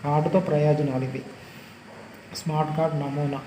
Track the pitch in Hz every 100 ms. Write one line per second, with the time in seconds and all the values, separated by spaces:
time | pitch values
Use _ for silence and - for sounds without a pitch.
0 | 143 151 160 185 180 147 151 147 143 131
1 | 131 - - - - - - - - -
2 | - - - - 165 156 151 156 160 151
3 | 143 143 147 139